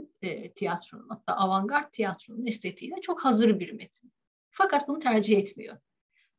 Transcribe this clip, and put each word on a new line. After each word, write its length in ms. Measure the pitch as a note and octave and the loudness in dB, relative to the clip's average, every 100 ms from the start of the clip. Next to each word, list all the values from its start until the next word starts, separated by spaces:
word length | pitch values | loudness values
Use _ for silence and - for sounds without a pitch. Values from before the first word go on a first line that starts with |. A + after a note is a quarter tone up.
| - _ | -10 _
e, 300 | F#3 D#3+ F3+ | -8 -8 -12
tiyatronun, 560 | - G3 F3 - - - | -6 -4 -4 -8 -20 -16
hatta 280 | A3 - F3+ | -10 -4 0
avantgard 560 | F#3+ F#3+ G3+ D4 D4 | 2 2 2 -2 -2
tiyatronun 540 | - G3+ F3+ - A3 B3 | -4 -4 -4 -12 -8 -6
estetiğine 540 | A3 F3+ F3+ - F#4 | -6 -8 -10 -12 -10
çok 240 | F#4 E4+ | -6 -2
hazır 360 | C4 G#3+ A3+ F#3+ | 2 6 6 4
bir 120 | F3 | 0
metin. 400 | - - _ _ _ _ _ _ | -10 -16 _ _ _ _ _ _
Fakat 380 | - G4 C#4+ C#4+ | 0 2 2 0
bunu 100 | D4+ | -2
tercih 400 | C4 A3 G#3 G3+ | 2 2 4 4
etmiyor, 380 | G3 - - - _ _ _ _ _ | 2 -8 -16 -16 _ _ _ _ _